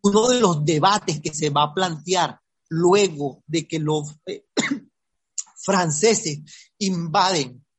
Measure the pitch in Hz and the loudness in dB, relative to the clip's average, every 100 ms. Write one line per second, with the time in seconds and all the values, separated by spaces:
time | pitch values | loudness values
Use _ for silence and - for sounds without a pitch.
0 | 202 208 240 247 208 151 151 151 185 208 | 2 2 4 4 4 2 0 2 2 2
1 | - 147 156 147 151 143 147 151 185 156 | -2 -6 -8 -4 -2 0 0 0 -4 -4
2 | 160 185 147 - _ _ _ 160 175 196 | -2 0 0 -4 _ _ _ 0 4 4
3 | 196 147 143 - - 165 156 160 151 156 | 2 -2 -8 -8 -6 -6 -4 -4 -2 -2
4 | 147 - - - _ - - 269 - _ | -4 -12 -12 -12 _ -4 -4 -6 -10 _
5 | _ _ _ - - - - 196 175 147 | _ _ _ -14 -14 -10 -2 0 0 2
6 | 220 214 165 147 - - _ _ 196 180 | 2 2 -2 -8 -12 -20 _ _ -4 -4
7 | 165 175 185 175 127 123 _ | -2 0 2 0 -4 -10 _